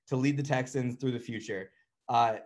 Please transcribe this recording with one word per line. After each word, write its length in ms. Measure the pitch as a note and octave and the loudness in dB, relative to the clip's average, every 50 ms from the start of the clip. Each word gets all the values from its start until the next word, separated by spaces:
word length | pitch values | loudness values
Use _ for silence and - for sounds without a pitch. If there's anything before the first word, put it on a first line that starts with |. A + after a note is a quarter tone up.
| _ | _
to 80 | - C3+ | -2 0
lead 220 | B2+ C3 C#3+ D3 | 2 2 2 2
the 60 | C#3 C#3 | 0 0
Texans 520 | C#3+ C#3+ B2+ B2+ C3 - C#3 B2 B2 A#2+ | 0 0 0 0 0 -2 -2 -2 -2 -2
through 160 | - C#3 C3 | -2 -2 -2
the 80 | A#2+ A#2+ | -2 -2
future. 520 | - - A#2 A2 A2 A2+ G#2 F#2+ F#2+ - _ _ _ _ _ _ _ | -4 -8 -8 -8 -6 -6 -8 -8 -8 -10 _ _ _ _ _ _ _
Uh, 280 | - B2 A#2 A#2 A2+ A2 G2+ - | 0 4 4 4 4 2 -2 -6